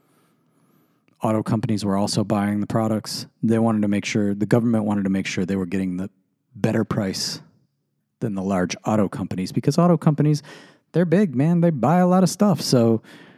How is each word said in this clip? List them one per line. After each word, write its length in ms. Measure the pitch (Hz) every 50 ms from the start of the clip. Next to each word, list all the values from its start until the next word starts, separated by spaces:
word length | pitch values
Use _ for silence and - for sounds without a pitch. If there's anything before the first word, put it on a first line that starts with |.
| _ _ _ _ _ _ _ _ _ _ _ _ _ _ _ _ _ _ _ _ _ _ _ - -
auto 180 | 113 110 107
companies 440 | 104 - - 110 104 110 110 101 104
were 100 | 101 98
also 280 | 98 101 101 - - 107
buying 360 | 95 110 104 101 104 104 104
the 80 | 101 -
products? 600 | - 117 110 110 110 107 - - - - - - _ -
They 160 | - 113 113 113
wanted 240 | 113 117 110 107 104
to 40 | 101
make 180 | 101 101 92
sure, 300 | - - 113 104 101 101
the 100 | 101 107
government 380 | 101 - 120 113 120 117 110 107
wanted 220 | 107 101 101 98
to 40 | 95
make 160 | 95 95 92
sure 200 | - - - 95
they 100 | 85 98
were 100 | 98 92
getting 320 | 87 90 98 95 92 90 90
the 120 | 95 104 _ _ _ _ _ _ _ _ -
better 300 | 113 98 113 110 110 107
price 580 | - - 120 107 95 90 - - - - - - _ _ _ _ _ _ _ _ _ _ _ _ _ _ -
than 160 | - 117 101
the 80 | 95 92
large 320 | 98 98 92 90 85 - - -
auto 220 | - 110 110 101 90
companies, 440 | - - 98 - - 87 92 -
because 260 | - - - - 147 -
auto 200 | 170 175 170 156
companies, 460 | - 165 151 - 147 151 151 147 - - - - - - _ _ _ _
they're 140 | - 160 180
big, 300 | 170 151 190 214 180 127
man. 260 | 120 143 160 175 170
They 100 | 165 175
buy 260 | 165 131 107 131 160 180
a 100 | 180 180
lot 160 | 180 190 190
of 60 | 170
stuff, 320 | - - 208 208 170 143
so 400 | - - - 127 117 117 113 110 - - - - - - -